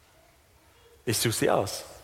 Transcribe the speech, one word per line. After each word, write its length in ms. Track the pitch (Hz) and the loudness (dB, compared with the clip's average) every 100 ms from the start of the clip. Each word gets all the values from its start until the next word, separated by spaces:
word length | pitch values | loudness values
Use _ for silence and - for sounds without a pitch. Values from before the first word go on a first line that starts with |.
| _ 659 640 _ _ _ _ _ - - | _ -20 _ _ _ _ _ _ -20 -8
Ich 140 | - 110 | -4 0
suche 140 | 117 | 0
sie 180 | - 143 | 2 2
aus. 340 | 131 98 - - - | 2 0 -6 -12 -18